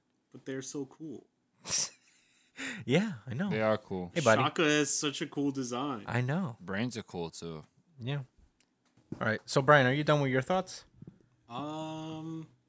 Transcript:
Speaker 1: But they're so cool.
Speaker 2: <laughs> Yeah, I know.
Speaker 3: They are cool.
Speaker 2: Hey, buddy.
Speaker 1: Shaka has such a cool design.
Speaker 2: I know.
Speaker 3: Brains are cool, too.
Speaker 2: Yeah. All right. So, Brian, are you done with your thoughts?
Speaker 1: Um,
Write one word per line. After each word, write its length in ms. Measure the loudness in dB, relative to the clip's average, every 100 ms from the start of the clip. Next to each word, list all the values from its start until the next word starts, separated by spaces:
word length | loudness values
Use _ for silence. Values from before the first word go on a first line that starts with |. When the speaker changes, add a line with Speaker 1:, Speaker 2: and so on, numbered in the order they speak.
| _ _ _
Speaker 1:
But 140 | -14 -10
they're 160 | -8
so 220 | -6 -8 -8
cool. 380 | -10 -12 -12 -16 _ _ _
Speaker 2:
<laughs> 260 | 0 0 0 -6 _ -20 _ _ _ -10 -8 -6
Yeah, 280 | 2 2 2 -2 -8
I 60 |
know. 140 | -6 -2
Speaker 3:
They 140 | 0
are 160 | 2 0
cool. 340 | -2 -6 -4
Speaker 2:
Hey, 60 | 2
buddy. 220 | 6 6
Speaker 1:
Shaka 200 | 4 2
has 280 | 4 4 2 0
such 260 | -2 -4
a 40 | -6
cool 240 | -2 -2
design. 520 | -2 -4 -4 -4 -6 -2
Speaker 2:
I 140 | 0
know. 360 | 0 0 -2 -6
Speaker 3:
Brains 360 | -6 -2 -2 -4
are 40 |
cool, 280 | -8 -6 -6
too. 340 | -6 -10 -10 -14 _ _ -12
Speaker 2:
Yeah. 200 | -8 -6 -8 _ _ _ _ _ _ _ _ -4
All 60 | -2
right. 140 | -2 0
So, 160 | 2
Brian, 240 | 8 8 8
are 60 |
you 120 | 4
done 160 | 2 2
with 100 | 4
your 120 | 2
thoughts? 420 | 2 0 -2 -10 -18 _ -20 -20 _ _ -14
Speaker 1:
Um, 1000 | -10 -8 -6 -8 -8 -8 -10 -10 -10 -14 _